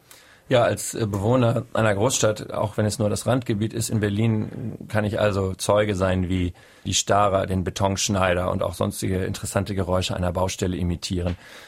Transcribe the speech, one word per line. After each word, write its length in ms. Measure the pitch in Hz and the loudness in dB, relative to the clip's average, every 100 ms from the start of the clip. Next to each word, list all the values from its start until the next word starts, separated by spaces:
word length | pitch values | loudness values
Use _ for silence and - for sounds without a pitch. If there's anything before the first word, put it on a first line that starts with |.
| - - - - - | -16 -20 -20 -14 0
Ja, 140 | 123 | 4
als, 300 | 101 104 - | 4 0 -4
äh, 120 | - 107 | -4 -2
Bewohner 600 | 101 104 127 117 - - | 0 2 4 2 0 -2
einer 200 | - 110 | 0 2
Großstadt, 600 | 98 110 - 107 104 - | 2 0 2 0 0 -4
auch 240 | 95 107 - | -4 -4 0
wenn 80 | 107 | 0
es 140 | - | 0
nur 100 | 104 | 0
das 180 | 107 113 | 0 0
Randgebiet 460 | 127 120 104 110 | 0 0 -2 -2
ist 160 | 117 113 | -2 -2
in 100 | 113 | 0
Berlin, 800 | 104 101 113 110 110 - - - - | 0 2 2 2 -2 -6 -10 -10 -4
kann 160 | 107 | -2
ich 160 | 104 104 | 0 2
also 340 | 104 98 95 92 | 2 2 -2 -2
Zeuge 400 | - 104 104 95 | 0 2 2 2
sein, 340 | 95 92 90 | 2 2 0
wie 240 | 92 90 - - - 101 | 0 0 -4 -16 -12 -4
die 80 | |
Starer 540 | 95 - 101 104 95 95 | -2 2 4 4 2 0
den 180 | 95 87 | -2 -2
Betonschneider 840 | - 98 98 - 98 92 90 90 | 0 0 0 0 2 2 2 0
und 140 | 95 | 0
auch 100 | 90 | -2
sonstige 520 | 90 101 - 104 92 95 | -2 -4 -2 -2 -2 -2
interessante 500 | 101 - 104 95 95 | -6 -4 -4 -2 -2
Geräusche 400 | 87 92 92 - | 0 0 0 -2
einer 160 | 90 | -2
Baustelle 460 | 87 92 - 95 90 | 0 -2 -2 -2 -2
imitieren. 580 | 87 85 - 90 87 87 - - | -2 -2 -4 -2 -2 -4 -10 -20